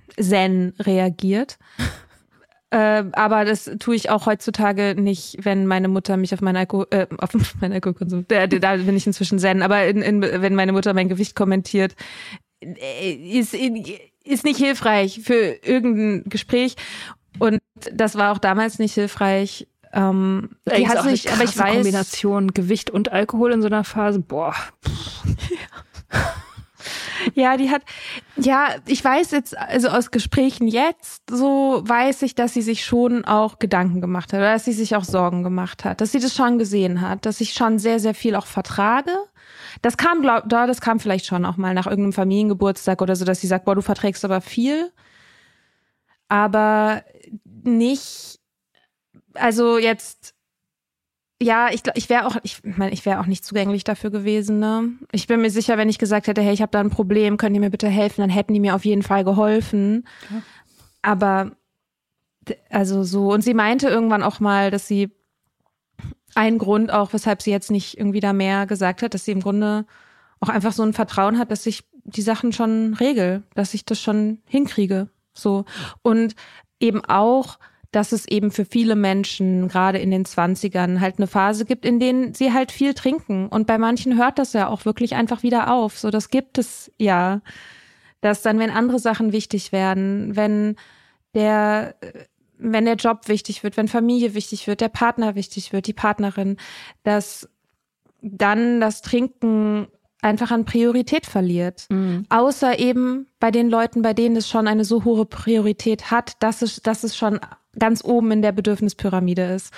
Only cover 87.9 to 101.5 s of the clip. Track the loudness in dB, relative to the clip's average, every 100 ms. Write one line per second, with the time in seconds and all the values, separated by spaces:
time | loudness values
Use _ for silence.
87.9 | _ _ _ -2 0 2 2 0 0 0
88.9 | 0 0 0 0 -2 -2 -6 -2 -2 0
89.9 | 0 -2 -4 -4 -2 0 2 0 -4 -12
90.9 | _ _ _ _ -2 2 2 2 0 -4
91.9 | -10 -18 -18 -20 _ _ -10 -2 2 2
92.9 | 2 0 0 -2 -2 -4 -8 -6 -2 0
93.9 | 2 2 2 0 -2 -6 -8 -4 -2 -2
94.9 | 0 0 0 -2 -2 -6 -10 -8 -6 -6
95.9 | -2 -2 0 -2 -2 -4 -4 -10 -20 -20
96.9 | -6 0 0 -2 -10 -20 _ _ _ _
97.9 | _ _ _ -12 -2 2 2 2 2 0
98.9 | -2 -2 0 0 -2 0 2 2 0 -4
99.9 | _ _ _ 0 0 0 0 0 2 2
100.9 | 2 0 -2 -2 -2 0